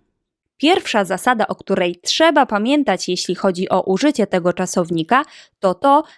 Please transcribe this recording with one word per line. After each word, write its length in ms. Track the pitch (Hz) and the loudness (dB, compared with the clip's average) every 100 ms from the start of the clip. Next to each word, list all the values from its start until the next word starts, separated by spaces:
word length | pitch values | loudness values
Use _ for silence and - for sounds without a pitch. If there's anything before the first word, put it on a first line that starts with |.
| _ _ _ _ _ - | _ _ _ _ _ -2
Pierwsza 480 | 294 381 - 226 | 0 0 0 -2
zasada, 420 | 185 185 - 240 208 | -2 -2 0 0 -2
o 80 | |
której 420 | - - 190 180 175 | -6 -4 -2 -2 -4
trzeba 500 | - - 320 302 262 | -6 2 4 4 2
pamiętać, 600 | 208 220 294 262 185 - | 0 0 0 0 -2 -2
jeśli 260 | 180 - | -4 -4
chodzi 340 | 180 196 175 185 | -2 -2 -2 0
o 120 | 190 | 0
użycie 460 | - 190 294 294 208 | 0 0 0 0 0
tego 260 | 185 175 | 0 -2
czasownika, 720 | 175 185 - 175 170 160 247 302 - - _ | -2 -4 -2 -2 -4 0 -2 -2 -10 -20 _
to 140 | 190 | -4
to, 300 | 180 277 285 311 | 0 2 2 0